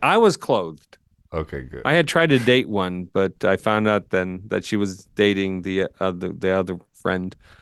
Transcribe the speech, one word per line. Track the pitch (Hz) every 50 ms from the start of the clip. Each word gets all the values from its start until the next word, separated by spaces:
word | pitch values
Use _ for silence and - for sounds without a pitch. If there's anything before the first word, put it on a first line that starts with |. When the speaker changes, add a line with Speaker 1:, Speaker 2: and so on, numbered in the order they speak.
Speaker 1:
I | - 139 180 226
was | 233 208 165 -
clothed. | - - 139 107 90 82 80 73 _ _ - - _ _ _ _ _ _ -
Speaker 2:
Okay, | 82 78 - - 69 65
good. | 64 - - -
Speaker 1:
I | 127 147
had | 175 165 139
tried | - 165 165 160
to | 143 127
date | 117 117 127 131 110 -
one, | 104 98 92 90 90 90 90 - -
but | 95 98 95 90 - -
I | 101 95 92
found | - 113 107 107 107 107
out | 107 101 - -
then | - 95 92 92 92 92 101 107
that | 101 101 -
she | - - 104
was | 101 98 92 95 - _ _
dating | - 104 101 101 95 98 95 95 92 87
the, | 98 95 95 92 - - -
uh, | 95 95
the, | 90 87 92 90
the | 82 - - 95
other | 92 95 92 90 92 87 - _ _
friend. | _ - 92 92 92 92 92 - - _ - - -